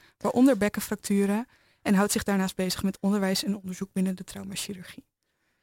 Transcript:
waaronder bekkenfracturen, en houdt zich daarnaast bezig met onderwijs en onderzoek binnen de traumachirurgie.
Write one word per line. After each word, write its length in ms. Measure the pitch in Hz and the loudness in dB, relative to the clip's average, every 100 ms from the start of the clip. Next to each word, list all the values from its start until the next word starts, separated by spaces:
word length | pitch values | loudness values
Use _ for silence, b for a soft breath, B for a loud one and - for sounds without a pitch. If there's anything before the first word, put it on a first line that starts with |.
| b b | b b
waaronder 400 | 202 240 269 220 | -2 6 6 6
bekkenfracturen, 880 | 208 208 - 214 - 202 196 208 254 b b b | 2 -2 -6 -6 0 2 2 0 -4 b b b
en 120 | - 196 | 2 4
houdt 160 | 202 | 4
zich 120 | 220 | 0
daarnaast 320 | - 196 190 - | 0 0 0 -2
bezig 280 | 185 - | -4 -2
met 140 | 190 - | -4 -2
onderwijs 420 | 196 208 190 190 | 0 0 0 -2
en 120 | 196 202 | -2 -6
onderzoek 360 | 185 185 196 | -6 -10 -6
binnen 220 | 190 190 185 | -2 -2 -4
de 80 | |
traumachirurgie. 840 | 190 202 196 190 - 185 175 - - _ _ _ _ _ | -10 -12 -10 -10 -10 -12 -14 -20 -20 _ _ _ _ _